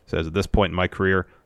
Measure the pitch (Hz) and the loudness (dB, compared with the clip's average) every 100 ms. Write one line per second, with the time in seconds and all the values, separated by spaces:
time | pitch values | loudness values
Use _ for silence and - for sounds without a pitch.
0 | - 85 80 87 95 - 98 87 90 - | -6 -4 -2 -4 -2 2 0 0 -2 0
1 | 95 95 87 _ | 0 0 -2 _